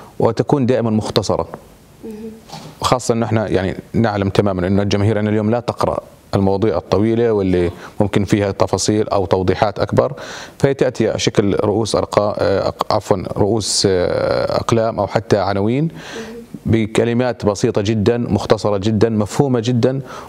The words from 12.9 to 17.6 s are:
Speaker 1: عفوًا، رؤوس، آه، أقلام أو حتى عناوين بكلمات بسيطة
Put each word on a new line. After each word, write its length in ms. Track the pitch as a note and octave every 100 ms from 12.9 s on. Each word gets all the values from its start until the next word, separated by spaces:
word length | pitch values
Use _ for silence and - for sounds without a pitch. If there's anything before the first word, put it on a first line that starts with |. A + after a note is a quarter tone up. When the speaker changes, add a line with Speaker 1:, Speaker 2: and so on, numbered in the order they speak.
Speaker 1:
عفوًا، 320 | G#2+ - G2 - -
رؤوس، 500 | G2+ A2 G2 - G2+
آه، 680 | F#2 F2+ - - - - -
أقلام 420 | - A2+ A2+ G#2+
أو 80 | G2
حتى 300 | A#2 - G#2+
عناوين 500 | F#2 G2+ G#2 B2+ E3 - - - - - - - -
بكلمات 800 | A2 G#2+ - A2+ A#2+ B2+ A2 G2+
بسيطة 360 | G2+